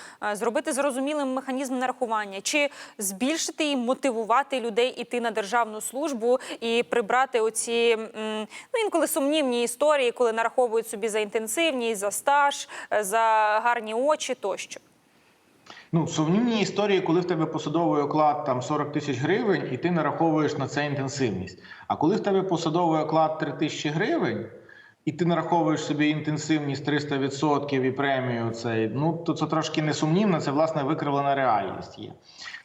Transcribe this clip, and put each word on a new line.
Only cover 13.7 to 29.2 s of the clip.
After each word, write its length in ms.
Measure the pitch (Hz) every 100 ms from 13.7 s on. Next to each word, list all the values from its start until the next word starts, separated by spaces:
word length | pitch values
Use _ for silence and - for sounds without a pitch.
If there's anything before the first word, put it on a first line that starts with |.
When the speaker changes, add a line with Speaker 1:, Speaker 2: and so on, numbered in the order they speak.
| 240 214
Speaker 1:
очі 420 | 226 277 302 - 247
тощо? 440 | 196 175 - - - _ _ _ _ _ _ _ - - - 170
Speaker 2:
Ну, 120 | 151
сумнівні 540 | - 156 196 240 226
історії, 400 | 185 - 202 190
коли 180 | 175 170
в 60 | 175
тебе 200 | 165 156
посадовий 560 | 151 - 160 170 151
оклад, 440 | 143 151 151 147 131
там, 160 | 123
сорок 300 | 123 151 147
тисяч 260 | 151 139 120
гривень, 520 | 151 208 233 160 147
і 60 | 127
ти 140 | 170
нараховуєш 640 | 175 147 143 165 156 147 -
на 100 | 127
це 180 | 147 147
інтенсивність. 800 | 135 135 - 123 92 92 - - - -
А 80 | 104
коли 200 | 156 208
в 40 |
тебе 220 | 202 190
посадовий 600 | 190 180 160 165 175 156
оклад 360 | 156 160 156 -
три 140 | 147
тисячі 380 | - 151 - 151
гривень, 560 | 151 226 330 160 107 - - - - - _ -
і 60 |
ти 140 | 156 175
нараховуєш 580 | 165 160 170 160 151
собі 260 | - 147 151
інтенсивність 760 | 151 156 151 - 156 143 131 143
триста 320 | 143 143 143
відсотків 640 | 135 139 156 143 143 135
і 100 | 131
премію 600 | 131 139 131 127 120 117
цей, 400 | 113 120 113 110
ну, 200 | 117 156
то 200 | 160